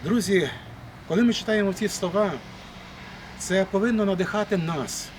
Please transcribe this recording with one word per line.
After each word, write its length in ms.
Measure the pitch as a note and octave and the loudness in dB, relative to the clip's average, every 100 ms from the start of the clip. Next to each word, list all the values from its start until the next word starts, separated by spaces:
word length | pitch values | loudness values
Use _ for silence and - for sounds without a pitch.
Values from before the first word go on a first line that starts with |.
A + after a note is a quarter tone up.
Друзі, 460 | C#3 A#3 F#3 G3 C#3+ - - - - - - | 0 0 4 2 2 -4 -14 -16 -16 -18 0
коли 160 | E3+ | 4
ми 100 | A#3+ | 4
читаємо 400 | A3 - G#3+ G3+ | 4 2 2 2
ці 140 | F#3 G#3 | 0 -2
слова, 440 | - F3+ F#3+ G#3 C3+ - - - - - - - - - - | -2 -2 2 0 -2 -10 -16 -16 -16 -16 -16 -16 -16 -16 -12
це 260 | - F#3 F#3+ | 0 2 4
повинно 400 | G3 A3+ A3 G3+ | 2 4 4 4
надихати 520 | F#3 F3+ G#3 G#3 G3 | 2 2 0 2 0
нас. 520 | E3 D#3+ A#2 - - | 0 -2 -4 -6 -10